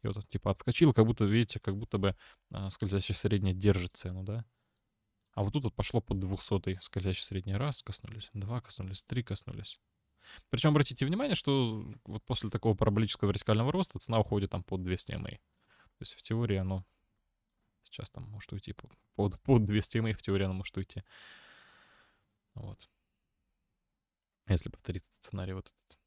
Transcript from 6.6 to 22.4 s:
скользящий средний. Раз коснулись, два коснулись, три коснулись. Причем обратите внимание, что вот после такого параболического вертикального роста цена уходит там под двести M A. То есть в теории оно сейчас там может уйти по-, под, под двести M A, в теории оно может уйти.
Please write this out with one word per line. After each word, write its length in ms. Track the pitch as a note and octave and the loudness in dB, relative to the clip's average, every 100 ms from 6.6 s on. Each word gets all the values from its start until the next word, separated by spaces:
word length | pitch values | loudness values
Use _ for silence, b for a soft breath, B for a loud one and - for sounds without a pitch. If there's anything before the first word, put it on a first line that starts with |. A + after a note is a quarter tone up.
| F#2 F#2 | 0 -4
скользящий 420 | - - F#2+ F#2 | -4 -2 -2 -2
средний. 320 | - G2 F#2+ | -4 -4 -4
Раз 280 | G2 C#3+ C3+ | -2 -2 -4
коснулись, 480 | - - - A2 - | -6 -10 -10 -14 -12
два 300 | G#2 G2 A#2+ | -10 -6 -6
коснулись, 400 | - - F#2+ G2 | -8 -10 -8 -10
три 200 | - A#2+ | -6 -6
коснулись. 560 | A#2+ G#2 - - G2+ - _ _ _ _ B B _ | -4 -8 -8 -12 -12 -16 _ _ _ _ B B _
Причем 220 | - D#3 | 2 4
обратите 340 | D3 D3 B2+ | 6 4 0
внимание, 300 | C3+ G3 C#4 | 0 0 0
что 500 | G3 - C#3 A#2+ A2 G#2+ G#2+ | 0 2 2 2 -2 -8 -14
вот 200 | - G#2+ | -10 -10
после 240 | - G2+ G#2+ | -4 -4 -2
такого 260 | G#2 A2+ | 0 2
параболического 540 | G2+ A2 G#2 A2 - G2+ | 4 4 4 2 2 0
вертикального 420 | F#2+ - A2 B2+ | 0 2 2 4
роста 280 | F3+ F#3 - | 0 -2 -4
цена 200 | - A2+ | 0 2
уходит 340 | G#2+ G#2 G2 | 4 2 0
там 100 | F#2+ | -4
под 200 | - F#2 | -4 -4
двести 300 | F2+ F#2 - | -2 -2 -2
M 140 | D#2+ D#2 | -6 -6
A. 20 | |
То 720 | - _ _ _ _ _ _ | -10 _ _ _ _ _ _
есть 140 | - | -14
в 80 | - | -12
теории 340 | - A2+ A#2 G2 | -4 -2 2 2
оно 300 | F#2 F#2+ - _ _ _ _ _ _ _ _ _ | 0 -2 -6 _ _ _ _ _ _ _ _ _
сейчас 280 | - - - | -18 -14 -12
там 140 | - | -12
может 280 | G#2+ G#2 - | -12 -12 -10
уйти 200 | G2 - | -10 -10
по-, 160 | - - - _ | -14 -16 -20 _
под, 260 | - G#2 - | 0 0 0
под 220 | - B2+ | 4 6
двести 340 | G#2 G#2 - A#2 | 6 2 2 0
M 80 | A2+ | 0
A, 60 | |
в 100 | G#2 | -2
теории 220 | - G2 | 0 0
оно 100 | F#2+ | 2
может 220 | F#2+ G2 - | -2 -4 -6
уйти. 260 | F#2+ - B B B B B B B B B B B B B _ | -6 -10 B B B B B B B B B B B B B _